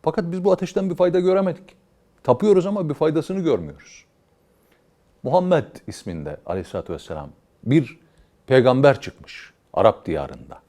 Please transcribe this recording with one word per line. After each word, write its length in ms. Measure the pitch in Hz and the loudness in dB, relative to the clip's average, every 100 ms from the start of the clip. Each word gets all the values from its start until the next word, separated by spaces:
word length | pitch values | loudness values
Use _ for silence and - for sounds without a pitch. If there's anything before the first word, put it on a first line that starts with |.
Fakat 300 | 160 185 170 | -4 -4 -6
biz 120 | 185 | -2
bu 80 | 190 | 0
ateşten 380 | 185 180 208 190 | 0 -2 -4 -4
bir 60 | 165 | 0
fayda 240 | 180 180 | 0 2
göremedik. 560 | 180 190 190 - - _ _ _ _ _ | 2 0 0 -6 -16 _ _ _ _ _
Tapıyoruz 420 | - 123 208 185 180 | 0 2 4 4 2
ama 240 | 208 160 | -4 -6
bir 40 | |
faydasını 460 | 143 160 156 - 190 | -2 0 0 -4 -4
görmüyoruz." 640 | 160 107 78 - - - _ _ _ _ _ _ _ _ _ _ _ _ | -2 -2 -4 -16 -20 -20 _ _ _ _ _ _ _ _ _ _ _ _
Muhammed 420 | 127 175 180 170 - - - | 0 0 2 0 0 -14 -16
isminde 500 | - 104 85 73 73 - | -12 -10 -10 -10 -12 -8
aleyhissalatü 480 | 92 87 92 - | -8 -6 -10 -8
vesselam 360 | 82 - 78 71 - _ _ | -12 -10 -12 -12 -18 _ _
bir 360 | 117 151 123 - _ _ _ _ - | 0 0 0 -12 _ _ _ _ 2
peygamber 540 | 131 123 127 143 135 | 4 4 4 4 2
çıkmış 520 | - - - - - _ _ | -6 -16 -20 -20 -20 _ _
Arap 320 | - 107 - - | 2 2 2 -6
diyarında. 540 | 78 71 - - - | -6 -6 -12 -20 -20